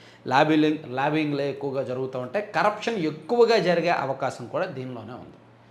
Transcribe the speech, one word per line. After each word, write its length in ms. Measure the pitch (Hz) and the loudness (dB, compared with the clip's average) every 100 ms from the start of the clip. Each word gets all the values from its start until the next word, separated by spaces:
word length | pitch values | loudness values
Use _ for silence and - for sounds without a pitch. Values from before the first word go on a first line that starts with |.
| - - 117 | -20 -14 2
లాబీలింగ్-, 680 | 127 151 156 151 156 - | 4 6 6 4 2 -4
లాబింగ్లే 560 | 127 143 156 151 143 143 | -4 -2 0 -2 -2 -4
ఎక్కువగా 320 | 135 139 135 | -4 -6 -4
జరుగుతూ 360 | 123 127 131 127 | -4 -4 -6 -6
ఉంటాయి. 280 | 123 208 208 | -6 -6 -4
కరప్షన్ 420 | 160 190 208 - 226 | 0 0 0 -4 -2
ఎక్కువగా 600 | 156 147 - 240 226 226 | -2 -4 -2 4 6 6
జరిగే 300 | 175 170 170 | 4 2 2
అవకాశం 580 | 170 135 131 135 - 117 | 0 0 -2 -4 -6 -6
కూడా 200 | 139 185 | -4 -4
దీనిలోనే 460 | 131 127 120 104 | -6 -10 -10 -12
ఉంది. 240 | 120 - - - - - | -14 -16 -20 -20 -20 -20